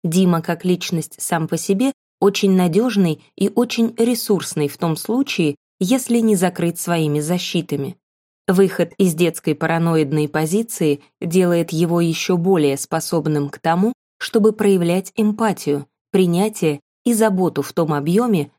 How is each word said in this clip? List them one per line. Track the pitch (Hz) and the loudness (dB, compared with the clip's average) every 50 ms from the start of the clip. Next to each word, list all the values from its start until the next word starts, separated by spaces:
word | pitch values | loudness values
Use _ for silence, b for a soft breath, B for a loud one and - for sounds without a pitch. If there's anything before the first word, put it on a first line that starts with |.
| - | -6
Дима | 170 160 185 190 180 175 165 | -2 2 2 4 4 2 0
как | 165 - 170 165 - | 0 -4 -6 -4 -2
личность | 180 180 180 - - 180 160 151 - - - | -2 -2 -2 -2 -4 -4 -6 -6 -8 -12 -12
сам | - - 175 165 160 - | -6 -4 -2 -2 -2 -2
по | 165 | -4
себе | 160 - - 196 196 254 277 - - _ _ _ _ | -6 -2 -2 0 0 0 -2 -2 -4 _ _ _ _
очень | 185 202 196 - - 196 190 | 0 0 2 2 2 2 4
надёжный | 185 180 175 156 196 240 254 208 202 185 170 151 b b b b | 4 4 2 2 2 0 2 2 2 2 2 0 b b b b
и | - 190 202 - | -2 -2 0 2
очень | 233 247 240 - 233 233 226 233 - | 0 0 0 0 0 0 -2 0 0
ресурсный | 226 240 247 233 - - 208 170 143 - - 156 147 143 | 0 0 0 -2 0 0 -2 -2 -2 -4 -4 -2 -2 -2
в | - - | -4 -4
том | 170 170 156 | -2 -2 -2
случае, | 156 - - 220 254 277 - - - 170 147 143 - _ _ _ _ | -4 -4 -2 -2 -2 0 -2 -2 -2 0 -2 -2 -4 _ _ _ _
если | 190 180 262 254 - - 233 233 | 0 0 0 0 0 0 0 2
не | 226 220 208 | 4 2 2
закрыт | 180 185 180 180 - 170 170 170 - | 2 2 0 0 -2 -2 -4 -4 -4
своими | - 175 175 165 156 151 147 151 | -4 -2 -2 0 0 0 0 -2
защитами. | 147 156 180 180 180 - - 175 151 - 147 139 139 131 - - _ _ _ _ _ _ _ _ _ | -2 -2 -2 -4 -4 -4 -4 -4 -4 -4 -6 -6 -6 -8 -10 -14 _ _ _ _ _ _ _ _ _
Выход | - 185 185 196 185 - - 170 170 - - | 0 2 4 4 2 2 -2 -4 -4 0 0
из | 196 180 156 | 0 0 2
детской | 160 180 165 160 - - - 151 | 2 0 0 0 -2 -2 -2 -2
параноидной | 147 165 160 165 165 170 170 165 160 151 135 151 151 151 147 | -2 0 -2 0 0 0 2 2 2 2 2 0 -2 -2 -2
позиции | - 156 160 151 180 214 226 226 - - 170 151 143 143 b b b _ | -2 -2 -2 0 0 -2 -2 -4 -4 -2 0 0 0 -2 b b b _
делает | - 175 160 185 180 175 175 170 165 165 165 | -8 -2 2 2 2 4 2 0 0 -2 0
его | 160 175 165 170 170 | -2 0 0 2 0
ещё | 170 165 160 - - - 185 | 0 0 0 -2 -2 -2 0
более | 175 165 190 190 170 147 139 139 | 0 2 2 2 2 2 2 0
способным | 143 - - - 160 - - 180 165 147 156 151 147 143 143 | -2 -4 -6 -6 -6 -4 -2 -4 -2 -2 0 -2 -2 -2 -4
к | - - | -8 -6
тому, | - 165 170 175 196 233 247 - _ _ _ _ | -2 -2 0 2 0 0 -2 -4 _ _ _ _
чтобы | - - - 226 202 220 220 | -12 -2 0 2 4 4 2
проявлять | 214 214 202 196 185 170 170 175 185 190 - - | 2 2 2 4 4 2 2 0 -2 -2 -4 -4
эмпатию, | - 214 214 214 220 226 214 175 - - 147 143 143 143 - _ _ _ _ - | -2 0 0 0 0 -2 -2 -2 -2 -2 -4 -4 -4 -4 -10 _ _ _ _ 2
принятие | 196 185 175 170 175 202 220 214 - 185 156 143 143 - _ _ _ _ | 2 2 4 2 2 0 -2 -2 -2 -2 -2 -2 -2 -8 _ _ _ _
и | 240 240 | -2 0
заботу | 208 220 220 190 185 185 160 - - 139 | 2 2 2 2 2 0 0 -2 -2 -6
в | - - | -4 -2
том | - 165 151 151 | -2 -2 0 -2
объёме, | 143 139 156 175 214 247 240 208 160 143 - _ | -2 -2 0 0 2 2 2 0 0 -2 -4 _